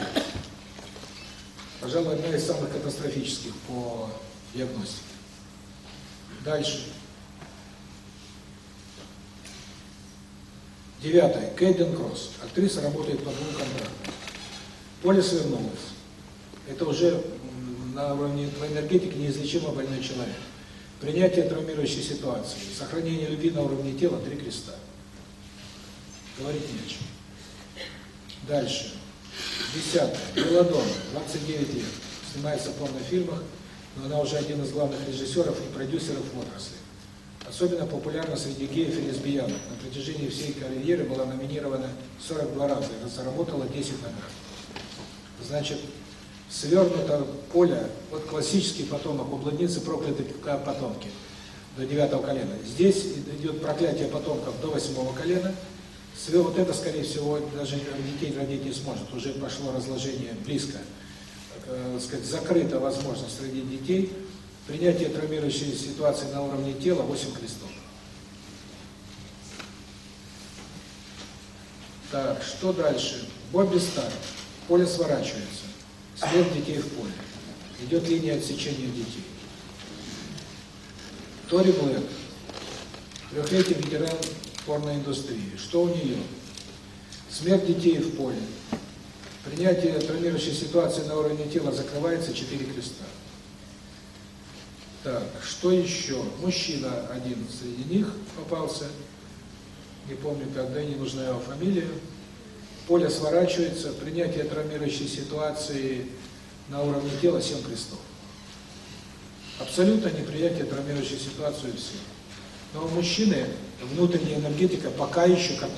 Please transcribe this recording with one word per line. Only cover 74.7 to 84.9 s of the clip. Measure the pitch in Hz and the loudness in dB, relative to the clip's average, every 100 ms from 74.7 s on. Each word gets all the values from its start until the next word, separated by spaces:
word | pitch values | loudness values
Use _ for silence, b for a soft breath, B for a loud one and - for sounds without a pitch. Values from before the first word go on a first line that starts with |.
| 175 175 | 8 8
сворачивается. | 170 151 139 - - - - - - - - - - | 6 4 4 2 -4 -6 -8 -10 -12 -16 -18 -16 -2
Смерть | - 170 170 | 6 8 8
детей | 143 - 151 | 4 0 0
в | - | -2
поле. | - - - - - - - - - | -4 -6 -6 -10 -10 -12 -12 -12 -10
Идет | 123 165 165 | 2 2 4
линия | 165 - 143 | 4 4 2
отсечения | - - 151 131 127 | 0 -2 -2 -2 -2
детей. | 117 107 - - - - - - - - - - - - - - - - - - - - - - - - | -2 -4 -6 -10 -12 -14 -14 -14 -12 -12 -12 -10 -10 -8 -10 -10 -14 -14 -16 -16 -14 -12 -12 -12 -12 4
Тори | 175 190 | 8 10
Блэк. | 160 143 127 - - - - - - - - - - - - - | 8 6 4 0 -4 -10 -12 -12 -10 -8 -8 -10 -12 -12 -14 -6
Трехлетний | 143 147 185 180 156 | -2 4 6 6 4
ветеран | 147 151 160 - - - - - - | 2 2 2 2 -2 -4 -10 -8 -2
порноиндустрии. | 147 147 | 0 0